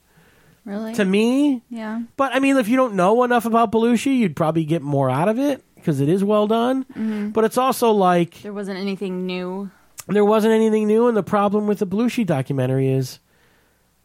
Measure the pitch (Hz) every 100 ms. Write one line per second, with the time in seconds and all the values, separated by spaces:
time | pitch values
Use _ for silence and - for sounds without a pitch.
0 | _ _ _ _ _ _ 214 208 220 226
1 | 190 202 233 269 294 247 - 233 220 226
2 | 233 - 269 254 277 269 208 262 254 196
3 | 180 233 247 240 226 226 233 220 233 226
4 | 277 254 196 147 160 160 151 165 143 139
5 | 131 131 190 226 285 262 _ - - 135
6 | 143 190 202 214 208 226 240 262 - -
7 | 220 214 208 220 220 247 262 - 233 208
8 | 180 175 170 - 208 202 196 185 202 190
9 | 196 180 185 180 180 190 202 - _ -
10 | - 202 208 220 220 220 220 214 214 220
11 | 240 220 165 202 202 208 208 208 196 196
12 | 240 - 185 139 131 139 127 131 135 131
13 | 127 - _ _ _ _ _ _ _ _